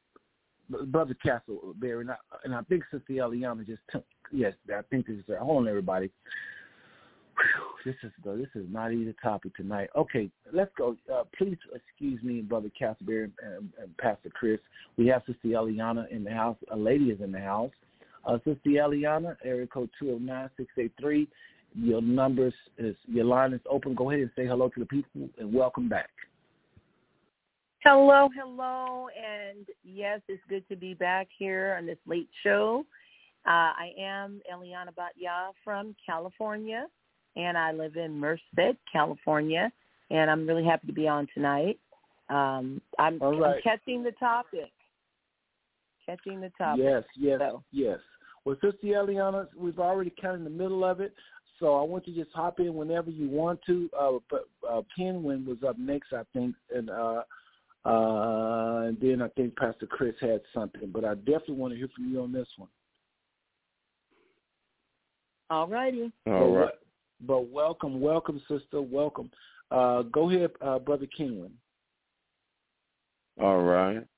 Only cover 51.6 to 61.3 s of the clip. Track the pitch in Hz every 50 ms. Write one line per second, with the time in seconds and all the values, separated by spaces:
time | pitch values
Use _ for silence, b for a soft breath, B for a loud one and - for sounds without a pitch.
51.6 | 170 151 143 139 147 160 175 185 - 180 170 165 160 - - 165 165 175 175 -
52.6 | 180 175 160 156 151 156 165 170 170 165 160 156 151 139 135 147 160 170 175 165
53.6 | - - 180 180 175 165 - 143 143 139 131 123 - - 147 135 - - _ _
54.6 | - 120 117 113 107 - - - 185 185 185 180 160 143 139 131 131 131 127 117
55.6 | 131 135 117 117 127 135 143 143 - - 135 120 113 - - 127 123 123 120 -
56.6 | _ - 123 127 113 110 95 113 117 113 113 117 117 B B B B B B B
57.6 | B B B _ - 120 113 113 113 110 110 107 107 117 110 110 113 113 117 113
58.6 | 113 113 117 117 117 113 113 113 127 131 127 123 123 113 - - 127 120 117 -
59.6 | 135 117 110 - 110 - - - 127 120 110 - - 117 113 104 - - - 120
60.6 | 110 104 - 110 107 98 90 113 113 107 104 101 101 123